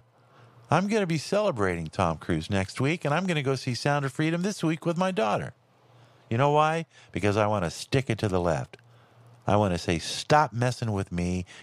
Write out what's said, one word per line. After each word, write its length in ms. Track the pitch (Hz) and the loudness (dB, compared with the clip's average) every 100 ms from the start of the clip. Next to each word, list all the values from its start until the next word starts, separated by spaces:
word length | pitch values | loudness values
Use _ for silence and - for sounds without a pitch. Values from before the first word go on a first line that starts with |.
| _ _ _ - - - - | _ _ _ -20 -20 -14 0
I'm 180 | 156 196 | 0 2
gonna 200 | 220 185 | 0 0
be 100 | 160 | -4
celebrating 680 | - 202 208 123 95 85 78 | -2 0 0 0 0 0 -4
Tom 300 | - 87 80 | 0 0 0
Cruise 320 | - 80 80 | -2 -2 0
next 320 | 101 95 - | -2 -2 -2
week, 240 | 131 170 | -2 0
and 80 | 147 | 0
I'm 120 | 151 | 0
gonna 180 | 185 151 | 0 -2
go 120 | 135 | 0
see 200 | 131 - | -2 -4
Sound 280 | 113 147 143 | -2 0 0
of 80 | 139 | -2
Freedom 300 | - 160 170 | -2 -2 0
this 220 | 196 - | -2 -2
week 220 | 160 160 | -2 0
with 120 | 170 170 | -2 0
my 140 | 190 | 0
daughter. 420 | 185 214 175 - - _ _ _ - - _ - | 0 0 -2 -4 -12 _ _ _ -20 -20 _ -4
You 80 | 117 | 2
know 140 | 143 | 4
why? 340 | 151 156 165 160 - - | 4 4 0 -6 -16 -10
Because 260 | 101 101 101 | 0 2 4
I 80 | 104 | 2
wanna 220 | 104 85 | 2 -2
stick 400 | - - 135 127 | -4 -2 -2 0
it 80 | 110 | -2
to 80 | 107 | 0
the 140 | 92 | 2
left. 360 | 87 80 - - _ - _ _ - - | 2 0 -4 -16 _ -20 _ _ -20 -8
I 100 | - 104 | 0 2
wanna 200 | 101 87 | 2 0
say, 220 | - 82 | 0 -2
"Stop 540 | - - - 151 156 | -2 -6 2 2 2
messing 380 | 110 123 - 113 | 0 -2 -2 -4
with 200 | 98 95 | -4 -4
me. 340 | 87 90 90 90 - | -2 -2 -2 -6 -14